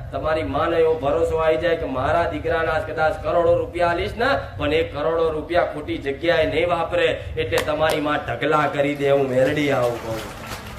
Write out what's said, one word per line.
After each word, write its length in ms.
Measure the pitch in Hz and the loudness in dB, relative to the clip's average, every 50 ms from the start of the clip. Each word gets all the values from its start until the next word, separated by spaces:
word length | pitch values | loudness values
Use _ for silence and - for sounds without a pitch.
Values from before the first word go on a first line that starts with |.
| - - - | -10 -8 -6
તમારી 300 | 139 139 156 156 160 156 | -4 -2 0 0 0 -2
માને 340 | 139 135 143 160 165 165 | -2 -2 0 0 2 2
એવો 180 | 165 160 160 160 | 4 4 4 2
ભરોસો 420 | - 135 139 151 165 165 165 160 | 2 0 0 0 2 0 0 0
આવી 200 | 160 160 160 - | 2 2 2 2
જાય 200 | - 165 170 165 | 2 2 0 0
કે 80 | 160 160 | 0 -2
મારા 460 | 139 131 131 135 147 156 170 156 131 | -4 -2 -2 0 2 2 2 2 0
દીકરાને 380 | - 151 - 165 165 165 160 160 | -2 -4 -2 -2 0 0 0 0
આજ 220 | 160 156 - - | 0 -2 -2 -4
કદાચ 320 | 151 160 156 156 151 - - | -2 0 0 0 0 -2 -2
કરોડો 340 | 151 175 170 170 170 170 | 0 2 2 4 4 4
રૂપિયા 320 | 170 160 - - 170 175 170 | 2 2 -2 -2 0 2 2
આલીશ 280 | 170 170 - - - | 2 0 -2 -4 -2
ને, 100 | 208 240 269 277 - - - - - | 0 0 2 0 0 -2 -6 -6 -4
પણ 160 | 147 143 151 | -2 0 2
એ 80 | 160 165 | 2 0
કરોડો 460 | - - 143 151 160 165 165 165 160 | 0 -2 -4 -2 0 2 2 2 0
રૂપિયા 360 | 156 156 151 - 170 170 160 | 0 -2 -4 0 2 2 2
ખોટી 340 | - - 151 - 170 165 147 | 2 -2 -6 -6 -6 -6 -4
જગ્યાએ 480 | 135 139 139 - 160 170 165 160 156 | -4 -4 -4 -2 0 2 4 4 4
નહીં 220 | 143 139 156 175 175 | 2 2 0 0 2
વાપરે, 380 | 170 165 160 156 175 170 165 160 - - - - - | 2 0 0 0 0 2 2 2 0 -2 -6 -8 -6
એટલે 200 | 156 160 160 165 156 | -4 -4 0 0 0
તમારી 420 | - 151 151 147 156 156 156 151 | 0 0 0 0 2 2 0 0
માં 160 | 147 151 147 | 0 0 -2
ઢગલા 500 | 147 - - - - 143 147 156 151 147 | -2 -2 -4 -6 -2 -2 0 2 2 2
કરી 280 | 139 143 143 143 147 143 | 0 0 0 0 0 0
દે, 160 | 139 143 139 | 0 2 2
હું 180 | 139 139 135 123 | 4 4 2 2
મેલડી 420 | 123 127 131 143 151 151 147 143 | 2 2 2 2 2 0 0 0
આવું 360 | 135 123 123 120 117 113 113 | 2 2 2 0 -2 -2 -6
કહું. 120 | 113 110 110 104 - - - - - - - - - - | -6 -6 -6 -8 -10 -12 -12 -12 -12 -12 -12 -12 -14 -14